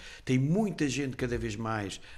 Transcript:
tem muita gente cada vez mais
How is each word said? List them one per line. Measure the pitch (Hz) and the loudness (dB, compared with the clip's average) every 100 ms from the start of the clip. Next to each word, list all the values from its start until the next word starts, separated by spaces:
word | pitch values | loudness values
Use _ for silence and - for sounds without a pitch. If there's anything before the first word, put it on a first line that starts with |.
| - - | -14 -12
tem | - 131 | 2 4
muita | 139 185 214 160 147 | 6 4 2 2 0
gente | 127 139 120 | 2 -2 -2
cada | 127 120 | -2 -2
vez | 113 104 | -2 -4
mais | 110 110 98 - - | -2 -2 -2 -8 -12